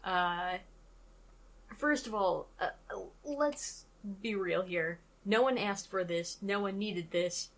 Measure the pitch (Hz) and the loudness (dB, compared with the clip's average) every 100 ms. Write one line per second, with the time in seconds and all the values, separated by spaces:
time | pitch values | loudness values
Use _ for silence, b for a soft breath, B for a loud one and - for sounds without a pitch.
0 | - 185 180 175 180 185 - - - - | 2 2 4 2 -2 -4 -8 -20 -20 -20
1 | - - - - - - - - 294 285 | -20 -20 -20 -20 -20 -20 -18 -2 2 2
2 | 233 214 190 156 - - - - - 202 | 0 2 2 2 -4 -6 -6 -6 -12 -10
3 | 185 - 294 285 294 285 - - - - | -10 -12 -8 0 0 0 -8 -10 -18 -12
4 | 202 196 220 208 180 170 185 175 165 170 | -10 -6 -4 -2 0 0 0 0 -2 -4
5 | - - 196 220 262 254 208 196 - 190 | -12 -12 0 4 4 4 0 -2 -2 -2
6 | 180 170 170 - 196 202 202 196 214 175 | 0 -2 -2 -6 -2 0 0 -2 -2 -2
7 | 165 175 175 - - | 0 0 2 0 -8